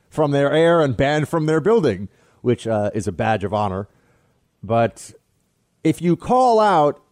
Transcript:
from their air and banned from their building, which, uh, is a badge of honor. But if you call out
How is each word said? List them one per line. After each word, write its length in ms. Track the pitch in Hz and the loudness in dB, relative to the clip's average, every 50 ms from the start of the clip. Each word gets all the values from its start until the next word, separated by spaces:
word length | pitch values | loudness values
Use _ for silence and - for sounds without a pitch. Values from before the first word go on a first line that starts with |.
| _ _ | _ _
from 220 | - - 156 143 143 | -4 -2 -2 0 0
their 200 | 139 143 143 139 | 0 0 2 2
air 280 | 156 165 170 170 170 | 2 4 4 4 4
and 160 | 156 139 117 | 2 0 0
banned 320 | - 135 139 151 151 151 - | 0 0 0 0 -2 -2 -2
from 180 | - 170 156 | -2 -2 -2
their 140 | 156 156 160 | 0 0 0
building, 480 | 147 190 226 233 165 135 98 90 101 - _ _ _ _ _ _ | 2 2 2 2 2 0 0 -2 -6 -12 _ _ _ _ _ _
which, 260 | - 123 120 - - | -2 -2 -2 -2 -2
uh, 240 | 113 113 104 104 104 - | -4 -2 -2 -2 -2 -4
is 120 | 110 92 | -4 -6
a 60 | 104 90 | -6 -6
badge 320 | 76 117 110 110 104 92 | -4 -2 -2 -2 -2 -4
of 100 | 98 98 | -4 -4
honor. 340 | 104 107 101 92 95 101 - _ _ _ _ _ _ _ _ _ _ _ _ _ _ - | -4 -4 -4 -4 -6 -10 -12 _ _ _ _ _ _ _ _ _ _ _ _ _ _ -6
But 500 | 98 113 117 117 113 - - - - - _ _ _ _ _ _ _ _ _ _ _ _ _ - | -2 0 0 0 0 -2 -8 -20 -20 -20 _ _ _ _ _ _ _ _ _ _ _ _ _ -2
if 180 | 160 151 - 160 | -2 -2 0 0
you 140 | 180 170 | -2 -2
call 420 | - - - 240 254 262 247 226 220 | -2 -2 0 0 2 4 4 4 4
out 420 | 214 208 185 160 147 147 135 - _ _ | 4 4 4 2 2 2 0 -4 _ _